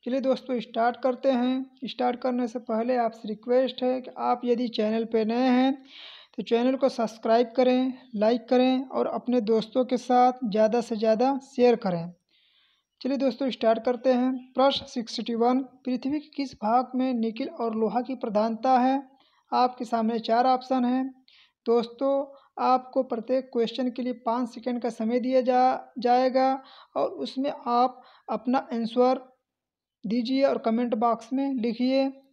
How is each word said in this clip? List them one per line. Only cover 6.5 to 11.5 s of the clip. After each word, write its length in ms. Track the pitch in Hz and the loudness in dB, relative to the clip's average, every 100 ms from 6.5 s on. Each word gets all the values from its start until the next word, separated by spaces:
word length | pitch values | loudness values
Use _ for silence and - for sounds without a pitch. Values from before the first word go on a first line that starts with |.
| 233 247 262 | 0 2 2
को 140 | 269 | 0
सब्सक्राइब 640 | 254 220 - 226 226 240 - | 0 -6 -4 2 2 2 2
करें, 520 | 254 254 262 254 - 208 | 2 4 0 -4 -10 0
लाइक 340 | 214 247 240 | 0 0 2
करें 360 | 247 254 262 262 | 2 4 2 -2
और 220 | - 240 | -4 -2
अपने 340 | 233 233 247 | -4 0 0
दोस्तों 440 | 214 226 220 254 254 | 2 0 0 -2 0
के 120 | 254 | -2
साथ 360 | - 247 247 254 | 2 4 4 2
ज़्यादा 380 | 240 202 214 233 | -2 2 2 2
से 140 | - 220 | -2 -2
ज़्यादा 440 | 220 220 254 277 | 0 2 2 0
शेयर 360 | - | -6